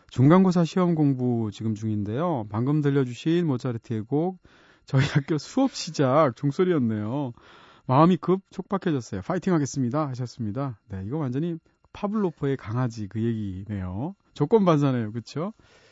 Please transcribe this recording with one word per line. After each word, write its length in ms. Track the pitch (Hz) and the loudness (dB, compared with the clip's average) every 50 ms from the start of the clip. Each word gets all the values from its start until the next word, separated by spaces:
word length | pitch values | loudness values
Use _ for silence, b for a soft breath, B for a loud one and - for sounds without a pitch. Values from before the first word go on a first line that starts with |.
| b b | b b
"중간고사 540 | - 123 127 143 170 190 190 185 165 180 170 | 0 4 6 8 8 8 6 6 4 2 2
시험 300 | 151 - 185 180 175 170 | 2 2 0 0 2 2
공부 560 | 156 151 139 135 127 123 123 120 117 113 104 | 2 2 2 2 0 0 0 0 0 -2 -4
지금 220 | 101 - 110 113 110 | -6 -4 -4 -4 -4
중인데요. 720 | 104 110 107 104 104 101 101 107 131 170 180 160 123 104 104 | -2 -2 -4 -2 -2 -4 -4 -4 -4 -2 -2 -4 -4 -6 -4
방금 320 | 104 110 123 135 147 156 | -4 -2 0 0 0 2
들려주신 640 | 143 143 139 143 135 123 120 - - 165 165 175 175 | 2 2 2 2 0 0 -4 -4 -2 0 0 2 2
모차르트의 560 | 156 131 123 - 131 117 113 - - 117 110 | 0 0 -2 -2 -4 -6 -6 -6 -6 -4 -4
곡, 360 | 101 - 139 147 165 185 185 - b b b b b b b b b | -4 -2 -2 -2 0 -2 -4 -8 b b b b b b b b b
저희 200 | - - 135 139 | 0 2 2 2
학교 320 | 147 - 143 139 - 165 147 | 4 2 0 0 0 -2 -4
수업 340 | - - - 262 269 262 | -4 -2 0 2 2 2
시작 640 | - - - - 156 - 143 127 127 156 160 135 113 | 0 -4 -10 -6 -2 0 2 4 6 6 4 4 2
종소리였네요. 960 | - - 143 139 - 185 185 175 151 123 113 110 107 104 107 123 147 143 123 117 B B B B B B B B B B | 0 -2 -2 0 2 2 2 2 2 2 0 0 -2 -4 -4 -4 -4 -6 -6 -8 B B B B B B B B B B
마음이 320 | - 127 139 160 180 190 160 | 2 4 6 6 6 4 2
급 240 | - - 180 196 - _ | 2 0 0 0 -2 _
촉박해졌어요. 720 | - - 185 - 208 190 - 180 151 131 117 - - 95 | -12 -12 -8 -6 -6 -4 -2 -2 -2 -2 -4 -6 -8 -6
파이팅 320 | 95 - 175 185 - 190 180 | -4 -4 -4 -2 0 0 2
하겠습니다." 520 | 160 143 131 - 143 127 120 117 151 156 139 | 2 0 0 -2 -2 -2 0 0 -2 -2 -4
하셨습니다. 720 | 127 117 127 120 - - 117 104 98 127 143 135 113 - _ - | -4 -6 -8 -8 -8 -6 -6 -6 -4 -4 -6 -6 -8 -10 _ -12
네, 140 | 101 95 95 | -10 -10 -8
이거 100 | 101 135 | -6 -4
완전히 400 | 160 151 127 123 139 160 175 165 160 - _ _ _ _ _ - | -4 -4 -4 -4 -4 -4 -4 -6 -8 -12 _ _ _ _ _ -10
파블로프의 640 | - - 202 208 220 202 175 - _ 143 139 139 - | -8 -6 -4 -2 0 -2 -2 -2 _ -2 -2 -2 -2
강아지 500 | - 107 110 123 127 123 113 113 104 95 | -4 -4 -4 -2 -2 -2 -4 -6 -8 -6
그 140 | - 110 | -4 -2
얘기네요. 920 | 110 117 117 110 104 98 92 92 101 104 104 98 92 92 92 101 131 175 196 - _ _ _ | -2 0 -2 -2 -4 -6 -6 -8 -8 -6 -6 -6 -6 -6 -6 -6 -8 -8 -10 -14 _ _ _
조건 320 | - 147 151 233 220 196 | -4 0 2 4 4 4
반사네요. 460 | 175 160 147 143 139 131 123 113 107 | 4 4 4 4 2 2 0 -2 -4
그쵸? 420 | 107 120 107 - - 139 170 208 - b b b b b b b | -6 -10 -10 -8 -8 -6 -6 -6 -8 b b b b b b b